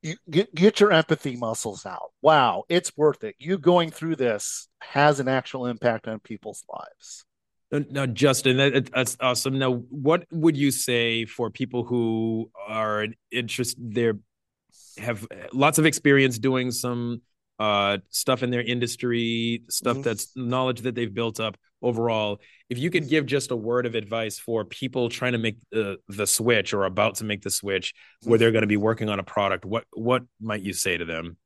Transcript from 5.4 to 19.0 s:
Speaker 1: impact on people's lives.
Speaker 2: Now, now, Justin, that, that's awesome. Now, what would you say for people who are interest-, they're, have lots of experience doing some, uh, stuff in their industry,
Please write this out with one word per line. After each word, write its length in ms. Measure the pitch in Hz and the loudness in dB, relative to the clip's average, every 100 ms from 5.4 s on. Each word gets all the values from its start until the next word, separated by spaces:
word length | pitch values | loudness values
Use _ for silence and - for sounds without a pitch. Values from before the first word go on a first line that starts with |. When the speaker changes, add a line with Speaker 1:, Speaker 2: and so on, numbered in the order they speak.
| - 131 123 | -4 -8 -6
Speaker 1:
impact 400 | 117 123 113 - | 0 0 0 -6
on 140 | 110 | -10
people's 420 | - 110 107 98 - | -10 -12 -12 -16 -14
lives. 520 | - - _ - - _ _ _ _ _ | -14 -14 _ -20 -20 _ _ _ _ _
Speaker 2:
Now, 120 | 143 143 | -6 -4
now, 160 | 139 131 | -4 -4
Justin, 500 | 113 143 127 135 127 | 4 4 4 2 4
that, 320 | 139 135 120 | 4 2 0
that's 240 | 127 123 - | -2 -2 0
awesome. 380 | 131 123 135 135 | 0 0 -2 0
Now, 140 | 131 | 0
what 520 | 123 123 147 139 175 175 | -2 -6 -2 2 2 0
would 260 | 170 160 139 | 2 2 4
you 140 | 143 | 0
say 540 | 131 - 120 117 113 113 | 0 0 0 2 0 -4
for 240 | - 113 | -4 -6
people 340 | - 113 123 | -4 -4 -4
who 680 | 120 123 113 113 113 113 113 - 104 | -2 0 0 0 0 -2 -6 -12 -8
are 400 | 110 107 104 107 - _ | -4 -2 -2 -4 -8 _
interest-, 440 | 120 120 - 117 - | -6 -4 -4 -6 -6
they're, 400 | 117 110 117 104 _ _ _ _ _ _ - - | -6 0 0 0 _ _ _ _ _ _ -20 -10
have 280 | 113 107 - 95 - | -8 -8 -10 -16 -8
lots 260 | 131 143 151 | 2 4 6
of 60 | |
experience 540 | 156 156 147 139 135 117 | 4 4 4 6 4 2
doing 320 | 135 127 127 | 0 0 -2
some, 520 | 123 127 120 120 117 _ _ _ - | -4 -4 -4 -6 -8 _ _ _ -4
uh, 400 | 107 101 101 101 _ | 0 2 2 0 _
stuff 320 | - - 123 | -4 0 0
in 60 | 123 | 0
their 120 | 123 | -2
industry, 1000 | 117 123 120 - | -2 -2 -4 -4